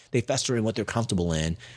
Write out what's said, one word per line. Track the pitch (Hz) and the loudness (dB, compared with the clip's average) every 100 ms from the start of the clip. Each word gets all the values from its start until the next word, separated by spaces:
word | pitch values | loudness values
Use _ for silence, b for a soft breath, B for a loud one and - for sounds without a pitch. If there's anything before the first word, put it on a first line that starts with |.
| B | B
they | 127 | -2
fester | - 135 - 123 | 0 0 0 0
in | |
what | 110 | 0
they're | 110 | 0
comfortable | 101 117 120 95 87 | -2 -2 0 0 2
in, | 80 80 82 B | 2 0 -2 B